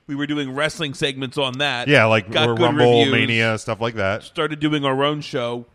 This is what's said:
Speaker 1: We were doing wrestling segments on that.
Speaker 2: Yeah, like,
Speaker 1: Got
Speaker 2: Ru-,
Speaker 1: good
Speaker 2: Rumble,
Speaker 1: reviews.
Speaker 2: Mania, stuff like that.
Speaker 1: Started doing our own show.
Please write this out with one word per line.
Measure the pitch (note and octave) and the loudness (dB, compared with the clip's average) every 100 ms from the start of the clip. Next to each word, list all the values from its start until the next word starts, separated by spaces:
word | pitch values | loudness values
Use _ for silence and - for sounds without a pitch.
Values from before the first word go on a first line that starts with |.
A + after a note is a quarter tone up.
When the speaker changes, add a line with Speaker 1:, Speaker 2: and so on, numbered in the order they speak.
| - | -10
Speaker 1:
We | C#3+ | -6
were | C#3+ | -4
doing | D3 C3+ | -4 -4
wrestling | C3 D3+ - D3+ | -2 -4 -4 -8
segments | B2+ D3 C3 C3 D3 | -4 -4 -4 -6 -4
on | C3+ B2+ | -4 -2
that. | C#3+ B2 B2 | -4 -2 2
Speaker 2:
Yeah, | C#3+ A2 | 4 4
like, | A2 G#2 | 2 0
Speaker 1:
Got | A2+ D#3 | 0 0
Speaker 2:
Ru-, | A#2 | 2
Speaker 1:
good | |
Speaker 2:
Rumble, | A#2+ - A#2+ A#2+ | 2 4 6 6
Speaker 1:
reviews. | B2+ | 4
Speaker 2:
Mania, | A#2 A2+ A2+ A2+ A2 | 2 2 2 0 -2
stuff | - G#2 | -4 -4
like | A#2 A2+ | -4 -2
that. | F#2+ A2 | -2 -2
Speaker 1:
Started | - - D3+ D3+ | -6 -6 -6 -2
doing | D3+ D3+ | 0 0
our | C#3 C3 C#3+ | 0 0 0
own | D3+ | -2
show. | - C3+ A#2+ A#2+ A#2 | -6 -6 -4 -6 -10